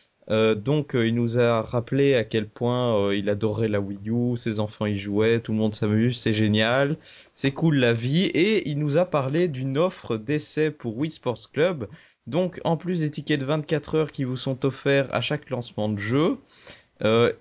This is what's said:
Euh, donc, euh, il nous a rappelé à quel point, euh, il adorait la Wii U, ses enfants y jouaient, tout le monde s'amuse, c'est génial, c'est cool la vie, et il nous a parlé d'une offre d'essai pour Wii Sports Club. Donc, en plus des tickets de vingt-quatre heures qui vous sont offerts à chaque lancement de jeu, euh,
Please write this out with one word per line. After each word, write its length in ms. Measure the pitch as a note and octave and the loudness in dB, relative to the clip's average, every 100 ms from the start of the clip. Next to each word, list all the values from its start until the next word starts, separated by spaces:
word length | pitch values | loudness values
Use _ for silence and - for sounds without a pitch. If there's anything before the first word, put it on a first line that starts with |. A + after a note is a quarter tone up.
| _ _ - | _ _ -2
Euh, 240 | A2 A2 G#2+ | 2 4 2
donc, 400 | A2 D3+ C#3+ B2+ | 0 0 0 0
euh, 120 | A2+ | 2
il 60 | |
nous 240 | A#2 A#2 A#2+ | 2 0 2
a 240 | A#2 A#2 | 2 2
rappelé 540 | A2 A#2+ A#2+ C3+ C#3 B2+ | 0 -4 -2 2 4 4
à 80 | |
quel 240 | A2 A2+ G#2+ | 2 -2 -4
point, 500 | - A#2+ B2 B2 G#2+ | -4 -2 0 2 2
euh, 180 | G2+ G2+ | 2 0
il 140 | G2+ | 0
adorait 380 | G2+ G#2+ G#2+ A2 | 0 -2 0 0
la 120 | G2+ | 0
Wii 300 | G2 G2+ G#2 | -2 -6 -4
U, 260 | A#2+ A#2+ A#2 | 0 0 -2
ses 240 | A#2 G#2+ | -2 -2
enfants 280 | G#2+ - G#2 | -4 -2 -2
y 100 | G2+ | -2
jouaient, 440 | G2+ G2+ A2+ A#2 | -2 0 2 2
tout 100 | A#2 | 0
le 80 | A2 | 0
monde 160 | G#2+ G2+ | 0 0
s'amuse, 420 | G#2+ G#2+ A#2+ A#2+ | 0 2 2 0
c'est 160 | A#2 | 0
génial, 640 | G#2+ G#2+ G#2+ A2 B2+ C#3+ D#3 - - - - | 2 4 4 4 2 0 -2 -8 -20 -20 -4
c'est 160 | - | -4
cool 240 | - D#3+ C#3+ | 0 2 4
la 180 | A#2+ | 4
vie, 300 | A#2 B2 D#3 | 2 0 0
et 440 | G3 C#3 G3 G#3+ - | 2 2 2 2 0
il 120 | D3 | -2
nous 180 | D3+ D3 | 0 0
a 80 | F3+ | 0
parlé 420 | D3+ C3 D#3 F3+ | 0 0 0 0
d'une 300 | B2+ C3+ C3+ | -2 -2 0
offre 400 | F#3 - - A2 | 0 -2 -4 -4
d'essai 540 | A2 D3+ - - D#3 | -2 -4 -2 -2 -2
pour 260 | D3+ A#2+ A2 | -2 -6 -4
Wii 140 | D#3 | -6
Sports 400 | - - A2+ - | -4 -6 -6 -6
Club. 340 | C3+ F3 D#3+ G2+ - - _ - | 0 0 0 -8 -12 -20 _ -6
Donc, 340 | D3 F3+ - | -2 -2 -2
en 140 | - D#3+ | -2 -2
plus 240 | E3+ F3+ | -2 -2
des 100 | D3+ | -2
tickets 300 | D3 C#3 D3+ | -4 -2 -2
de 40 | C3+ | 0
vingt-quatre 480 | D#3 D3 D3+ - | -2 0 -4 0
heures 180 | D#3 D3 | -2 -2
qui 120 | - | -2
vous 140 | B2+ B2+ | -4 -4
sont 280 | C3+ C3 C#3 | -4 -2 -2
offerts 480 | C3 D3 C#3 B2+ | -2 2 2 2
à 80 | - | -2
chaque 300 | A#2+ D3+ - | -2 -4 -4
lancement 360 | B2 A#2 - G#2+ | -8 -6 -4 -2
de 120 | G#2 | -2
jeu, 400 | G2+ C3 F3 C4 - - - - _ _ | -2 0 2 -2 -8 -20 -20 -20 _ _
euh, 300 | A2 A2+ A#2+ - | 2 4 4 0